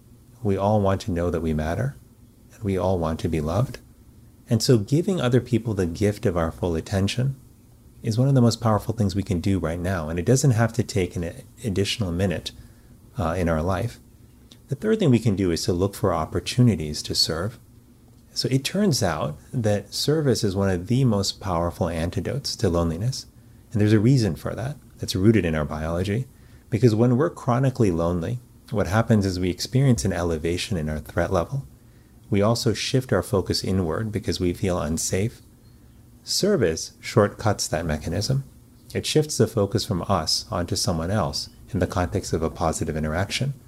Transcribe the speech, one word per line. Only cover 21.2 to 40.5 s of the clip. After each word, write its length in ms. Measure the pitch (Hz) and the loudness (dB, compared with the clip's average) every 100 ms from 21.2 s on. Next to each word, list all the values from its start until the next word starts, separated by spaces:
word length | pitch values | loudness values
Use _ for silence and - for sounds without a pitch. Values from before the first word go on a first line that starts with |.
| 98 - | 0 -4
powerful 480 | 98 85 85 - 90 | -2 0 0 -2 -2
antidotes 640 | 85 85 90 82 - - - | -2 -4 -4 -4 -4 -6 -2
to 120 | 92 | 0
loneliness. 560 | 85 85 80 117 - - - - - - | 2 0 -2 -4 -6 -12 -20 -20 -20 -8
And 100 | 101 | 0
there's 120 | 104 | 4
a 60 | 110 | 6
reason 360 | 110 139 104 76 | 6 4 2 -2
for 180 | - | -6
that 240 | 87 120 151 - - | -6 -8 -10 -16 -12
that's 160 | - 95 | -6 2
rooted 280 | 104 110 | 6 6
in 120 | 87 78 | 2 0
our 100 | 73 | -2
biology. 600 | 76 78 85 95 107 131 - - - - | -4 -4 -2 -2 -2 -4 -12 -20 -20 -4
Because 240 | 104 123 | 2 4
when 240 | 104 123 123 | 6 4 4
we're 140 | 170 | 0
chronically 580 | - - 120 135 - 107 | -2 -2 2 0 2 2
lonely, 500 | 82 85 87 85 123 - - - | 2 0 0 -4 -6 -10 -20 -6
what 160 | 104 82 | -2 0
happens 400 | 107 113 107 98 | 0 4 4 4
is 140 | 90 | 0
we 100 | 90 | -2
experience 560 | 85 - 127 139 117 101 | -2 -2 2 4 2 0
an 80 | |
elevation 640 | 87 85 80 80 90 - 80 | 0 -2 -2 -2 -2 -2 -4
in 100 | 76 | -2
our 120 | 76 | -4
threat 340 | - - 85 | -4 -2 0
level. 320 | 92 82 139 - - - - - - - | 0 0 -6 -8 -18 -20 -20 -20 -20 -2
We 140 | 101 | 2
also 300 | 104 120 113 | 2 2 0
shift 380 | 101 - 135 127 | -2 0 -2 2
our 120 | 98 | 0
focus 400 | - 95 - - | 2 -2 0 -2
inward 480 | 98 95 87 85 110 | 0 0 0 -2 -4
because 280 | 104 - 82 | -4 -4 0
we 140 | 90 | 0
feel 260 | 87 98 87 | 0 -2 0
unsafe. 600 | 80 80 - 95 127 - - - - - - - - - | -2 -2 -2 -2 -2 -6 -18 -20 -20 -20 -20 -20 -20 -20
Service 680 | - - 190 196 90 80 - - | -6 -2 2 4 2 0 -6 -12
shortcuts 680 | - 120 104 - 107 98 - | 0 4 4 2 -2 0 -2
that 200 | 80 85 | -2 -2
mechanism. 560 | 76 80 90 104 135 - - - - - | -2 -2 -4 0 -2 -2 -14 -20 -20 -8
It 140 | 101 - | -6 0
shifts 300 | 151 151 - | 0 0 0
the 100 | - | 0
focus 360 | 110 98 104 | 2 0 0
from 200 | - 92 82 | -2 -4 0
us 380 | 95 80 - - | 0 0 -4 -4